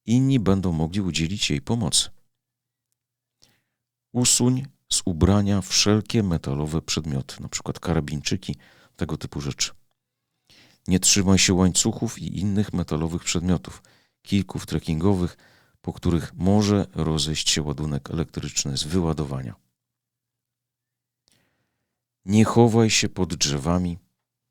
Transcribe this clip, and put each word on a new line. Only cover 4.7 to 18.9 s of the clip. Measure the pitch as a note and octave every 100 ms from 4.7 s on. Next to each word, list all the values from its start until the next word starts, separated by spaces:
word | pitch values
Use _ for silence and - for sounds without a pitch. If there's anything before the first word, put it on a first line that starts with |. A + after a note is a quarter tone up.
| _ -
z | -
ubrania | - E2 E2+ G#2 G2+ G2+
wszelkie | F2+ - G#2 G#2+ G#2 A#2
metalowe | G2+ E2 - C#2 D2+ D#2+
przedmioty, | - - D#2 C2+ C2 -
na | -
przykład | - - -
karabinczyki, | - E2 D2 D2 - G2 - D2+ - _ _ -
tego | D#2 D2+
typu | - D2
rzeczy. | C#2+ - - - _ _ _ _ _ _ _ _ _ _ -
Nie | F2+
trzymaj | - - F#2+ F#2
się | -
łańcuchów | F2+ F#2 E2+ A2+ G#2+ A#2 -
i | D#2+ D#2+
innych | G2+ G2+ G#2
metalowych | F#2 E2+ D#2 E2 E2+
przedmiotów, | - F2+ F2+ F2 - - _ _ _ _
kijków | - G2+ F2+ - -
trekkingowych, | D#2 - D#2+ F2+ F#2+ F2 - _ _ _ _
po | -
których | - F2+ E2 -
może | - F2+ G#2 G#2 G#2 -
rozejść | - D#2+ D#2 D2 D#2 -
się | -
ładunek | D2 C#2 D2+ C#2+ -
elektryczny | E2 D2+ - D2+ - C#2+ C2+
z |
wyładowania. | D2